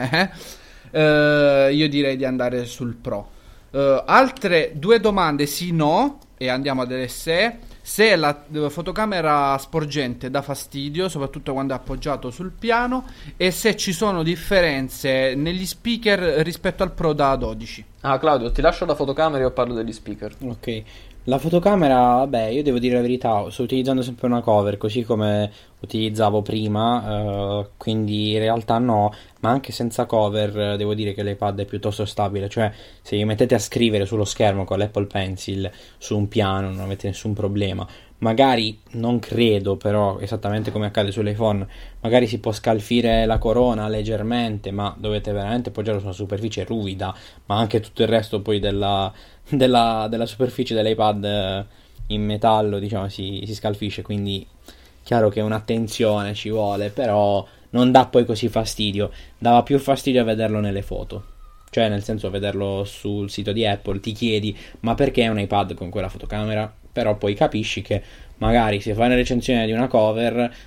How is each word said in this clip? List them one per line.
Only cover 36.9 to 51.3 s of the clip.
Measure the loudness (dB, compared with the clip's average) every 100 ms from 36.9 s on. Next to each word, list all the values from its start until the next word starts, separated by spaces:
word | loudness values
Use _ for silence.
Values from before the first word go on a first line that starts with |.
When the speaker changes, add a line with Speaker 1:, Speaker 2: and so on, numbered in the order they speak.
| -6 -6
Speaker 3:
nessun | -6 -6
problema. | -4 -2 0 -2 -4 -8 -14 -20 -4
Magari, | 0 4 4 4 0 -6 -12
non | -6 -2 -2
credo, | -2 2 4 4 0 -2
però, | 0 0 0 -2
esattamente | -6 -6 -4 -4 -4
come | -4 -2
accade | 0 0
sull'iPhone, | 0 -2 0 0 0 -4 -10 -18 -8
magari | 2 4 4
si | 0
può | -4
scalfire | -2 0 0 2 2 4 4 4
la | 2
corona | 2 4 4 2 -2
leggermente, | -4 -2 -2 -2 -2 -2 -4 -6
ma | -6 -6 -6
dovete | -4 -4 -2
veramente | -4 -2 -4 -4
appoggiarlo | -6 -4 -2
su | -4
una |
superficie | -8 -6 -4 -6 -6
ruvida, | -4 -4 -4 -4 -6 -8 -14 -14 -4
ma | 0
anche | 2 0
tutto | -2 0
il | 2
resto | 2 0 -4
poi | -2 0
della, | 0 0 0 0 -2 -6 -20 -20 -4
della, | 2 4 6 4 2 -2
della | -2
superficie | -4 -2 -2 -2 -2
dell'iPad, | 0 2 2 2 2
eh, | 0